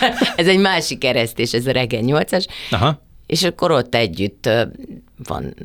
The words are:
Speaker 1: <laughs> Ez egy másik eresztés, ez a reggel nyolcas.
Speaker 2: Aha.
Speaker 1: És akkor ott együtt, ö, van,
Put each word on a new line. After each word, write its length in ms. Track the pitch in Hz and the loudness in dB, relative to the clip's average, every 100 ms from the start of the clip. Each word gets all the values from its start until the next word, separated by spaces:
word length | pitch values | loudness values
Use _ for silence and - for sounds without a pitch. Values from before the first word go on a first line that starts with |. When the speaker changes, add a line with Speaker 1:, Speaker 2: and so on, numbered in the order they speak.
| 254 | 0
Speaker 1:
<laughs> 300 | - - - | 2 -2 2
Ez 100 | 170 | 4
egy 120 | 190 | 4
másik 460 | 196 175 - 127 | 4 2 -2 -2
eresztés, 480 | 131 120 117 - 117 | 0 0 0 -2 -2
ez 140 | 117 131 | 0 0
a 60 | |
reggel 280 | 127 123 113 | 0 0 0
nyolcas. 460 | 120 151 - 185 185 - - | 2 2 2 -2 -2 -8 -4
Speaker 2:
Aha. 360 | 92 135 147 _ - - | 0 2 0 _ -20 -4
Speaker 1:
És 160 | - | 0
akkor 280 | 170 - 175 | 0 0 2
ott 240 | 143 120 | 2 2
együtt, 520 | 117 107 82 101 - 123 | 0 0 0 -4 -2 0
ö, 160 | 113 - - 262 - - - | 2 0 -6 -16 -18 -20 -16
van, 300 | - 67 67 - | -8 -8 -8 -10